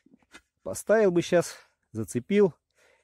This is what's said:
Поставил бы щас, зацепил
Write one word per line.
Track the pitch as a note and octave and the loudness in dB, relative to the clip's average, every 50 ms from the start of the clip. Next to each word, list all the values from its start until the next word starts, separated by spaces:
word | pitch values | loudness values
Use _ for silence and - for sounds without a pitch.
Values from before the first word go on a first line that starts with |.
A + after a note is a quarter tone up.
| _ _ _ _ _ _ - - _ _ _ _ | _ _ _ _ _ _ -20 -20 _ _ _ _
Поставил | - - D#2+ - - - G3+ A3+ G#3+ F#3+ | -14 -12 -12 -8 -2 0 2 2 2 2
бы | F3 E3+ | 2 0
щас, | D#3+ - F3+ E3+ D#3 - - - - _ _ _ _ _ | 0 0 0 0 0 -2 -6 -18 -20 _ _ _ _ _
зацепил | - G#2+ A2 - - A#2+ - - G3+ G#3 G#3 F3 - _ _ _ _ _ _ _ _ _ | -10 -10 -10 -6 -6 -8 -4 0 2 2 2 2 0 _ _ _ _ _ _ _ _ _